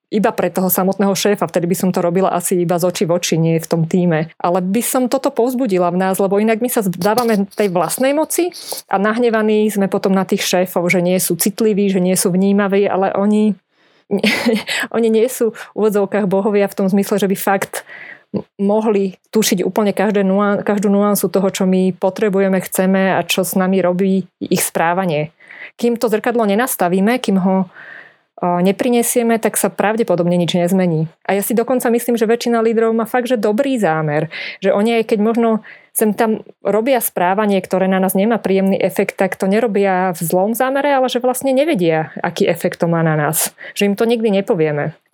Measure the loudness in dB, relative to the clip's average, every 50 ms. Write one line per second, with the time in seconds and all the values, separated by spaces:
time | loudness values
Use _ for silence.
0 | _ -4 -2 0 0 0 0 0 -4 -2 0 0 0 0 0 0 0 0 0 0
1 | 0 0 0 0 0 0 0 0 -2 -2 -2 -2 0 0 -2 0 0 0 0 0
2 | 0 0 0 2 0 0 0 -2 -2 0 0 0 0 0 0 0 0 -2 0 0
3 | 0 0 0 -2 0 0 0 2 2 2 2 0 0 0 0 0 0 0 0 2
4 | 2 2 2 0 -2 -6 -8 -4 -2 0 0 0 -2 0 -2 -2 -2 -2 -2 -2
5 | 0 0 -2 -2 -2 -2 0 0 0 0 0 -2 -2 0 0 0 0 0 0 0
6 | 0 0 0 0 0 0 2 2 2 2 0 0 -2 -2 -2 -2 -2 -2 -4 0
7 | 0 0 0 2 0 0 0 0 0 -2 -2 -2 -2 0 0 0 -2 -2 -2 -2
8 | 0 0 0 0 -2 -2 -2 -2 -2 -2 -4 -10 -14 -12 -14 -12 -6 -4 -2 0
9 | 0 0 0 2 0 2 2 2 2 2 2 2 2 0 0 0 -2 0 -2 -2
10 | 0 0 0 0 0 0 -2 -2 -2 0 0 0 0 0 -2 -2 0 0 0 0
11 | 2 2 0 0 0 -2 -2 0 -2 -2 0 0 0 0 2 2 2 2 2 2
12 | 2 2 0 0 0 0 2 2 2 2 2 2 2 2 2 2 0 0 0 0
13 | -2 0 0 0 0 2 2 2 2 0 0 -4 _ _ _ _ _ _ _ _
14 | _ -4 -4 0 0 0 0 0 0 0 0 -2 -4 -6 -6 -6 -6 -4 -2 0
15 | 0 2 4 2 2 0 0 -2 -2 -2 -4 -6 -18 -12 -4 -2 0 0 2 0
16 | 0 0 0 -2 0 0 0 0 0 2 2 2 0 0 -2 -2 0 2 2 2
17 | 2 0 0 0 0 0 -2 -2 0 0 0 0 -2 -6 -10 -12 -12 -14 -20 -20
18 | -20 -20 -20 -20 _ -8 -8 -8 -8 _ _ -2 0 2 2 2 2 2 2 2
19 | 0 -2 -4 _ _ -2 0 2 2 2 2 0 0 0 0 0 0 0 2 0
20 | 0 2 2 2 2 2 2 2 2 0 0 0 0 -2 -2 0 2 2 2 2
21 | 2 2 2 0 -2 0 0 0 0 0 0 0 0 2 2 2 2 0 0 0
22 | -2 -2 0 0 -2 0 2 2 2 2 0 0 -2 -2 -2 0 2 2 2 2
23 | 2 2 0 0 0 -2 -2 -2 -2 -2 0 0 0 2 0 0 0 0 0 0
24 | 0 2 0 0 -2 -4 _ -10 -4 -2 -2 -2 -2 -2 -2 -2 0 0 0 0
25 | -2 -2 -2 -2 -4 -6 _ _ -20 -20 -20 -20 -20 -18 _ -4 -2 -2 0 0
26 | 0 0 0 0 -2 -2 0 0 0 2 2 0 0 -2 -2 -2 0 0 2 2
27 | 2 2 0 0 0 0 0 2 2 2 0 0 -2 -4 -8 -20 -20 -20 -20 -20
28 | -20 -20 _ _ _ _ _ -4 -2 -2 0 2 2 2 2 0 0 0 2 0
29 | 0 2 0 0 2 2 0 0 0 -2 -2 0 -2 -2 -2 0 0 0 0 0
30 | 0 0 0 0 2 2 2 0 0 0 0 0 2 2 2 2 2 2 0 0
31 | -2 -4 -6 _ -4 -2 -2 -2 -2 0 0 -2 0 0 -2 0 0 0 0 0
32 | 0 -2 0 0 2 0 0 0 0 -2 0 2 2 2 2 2 2 2 0 0
33 | -2 0 -2 -2 0 0 -2 0 0 0 0 0 0 0 0 0 0 0 0 0
34 | 0 0 0 -2 -2 -4 -8 -12 -12 -12 -10 -4 0 0 2 2 2 2 2 0
35 | 0 0 0 0 2 0 2 2 2 2 0 -2 -4 -8 -20 -20 _ _ -4 0
36 | 0 0 2 0 0 0 0 -4 -6 -16 -18 _ -4 -2 0 0 2 2 0 0
37 | 0 -4 -2 0 0 0 2 2 2 2 0 0 0 0 -2 0 2 2 2 2
38 | 0 0 0 0 2 2 0 0 0 0 0 2 2 2 0 0 0 -2 0 -2
39 | -2 -2 0 -2 -2 -2 -2 -2 0 0 2 0 0 0 0 0 0 2 2 0
40 | 0 -2 -2 -4 -4 -2 0 0 0 0 0 0 0 0 0 0 0 2 2 2
41 | 2 0 -2 0 0 -2 -2 0 -2 0 2 2 2 2 2 2 2 2 2 0
42 | -2 -4 -8 -6 -6 -6 -2 0 0 0 0 -2 -2 -6 -2 -2 -2 0 0 0
43 | 2 2 0 0 0 0 -2 -2 -4 -6 _ -14 -20 -14 -4 -2 0 0 0 0
44 | 0 0 0 0 0 0 0 0 0 0 0 0 0 0 0 -2 -4 -6 -8 _
45 | _ _